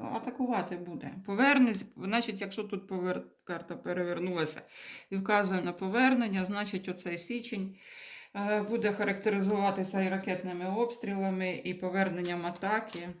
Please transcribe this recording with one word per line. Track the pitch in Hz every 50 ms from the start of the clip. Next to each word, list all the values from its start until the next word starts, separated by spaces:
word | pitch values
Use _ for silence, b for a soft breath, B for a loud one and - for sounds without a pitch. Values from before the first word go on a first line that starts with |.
| - - -
атакувати | 220 - 247 247 - 254 240 233 196 170 - 180
буде. | 180 175 180 165 - - - - - -
Повернеться, | - 196 214 262 277 285 269 254 233 208 190 - - -
значить, | - 180 190 220 240 233 233 190 190
якщо | 202 190 - 226 208
тут | 196 202 190 190 -
повер-, | 190 180 180 180 180 180 180 - - _ _
карта | - 175 165 - - 175
перевернулася | - - 180 175 180 175 175 175 170 180 185 180 165 156 156 - - - B B B B B B B B B
і | 196
вказує | 196 190 202 208 208 202 185 190 185
на | 175 175
повернення, | 175 - 190 190 208 240 254 262 262 247 240 208 196 190 185
значить, | 185 202 202 208 202 - 185 - 185
оцей | 180 - - 180 170 170
січень, | - - 233 240 233 - 214 196 190 190 B B B B B B B B B B B B -
е, | 202 202 208 214 214
буде | 202 208 233 233 214 208
характеризуватися | 202 - 208 196 196 - - 214 202 196 190 196 214 196 202 196 190 190 185 - - 190
і | 190 185
ракетними | 190 190 - 196 180 180 - 180 175 175 185
обстрілами, | 185 196 226 240 233 - - - 196 202 190 190 190 185 185 185 185 170 - -
і | 180 180
поверненням | 180 185 180 185 196 190 180 170 180 175 175 175 175 170
атаки. | 175 175 - 190 196 214 220 220 - - 170 175 180 175 b